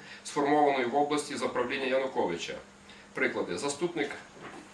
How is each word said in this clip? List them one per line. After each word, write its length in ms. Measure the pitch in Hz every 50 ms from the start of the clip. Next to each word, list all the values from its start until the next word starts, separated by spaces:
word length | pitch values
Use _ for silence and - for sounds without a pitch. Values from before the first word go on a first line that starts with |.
| - - - - -
сформованої 640 | - - 151 143 143 147 151 147 143 135 131 123
в 100 | 120 131
області 400 | 143 143 139 147 143 - - 143
за 120 | 117 127 117
правління 380 | - - - 127 139 139 135
Януковича. 680 | 127 127 131 135 - - - - 87 85 - - - - - - - - - - - - - - - -
Приклади. 460 | - 131 123 110 107 98 90 87 87
Заступник, 520 | - 143 143 - 175 170 - 156 139 - - - - - - - - - - - - -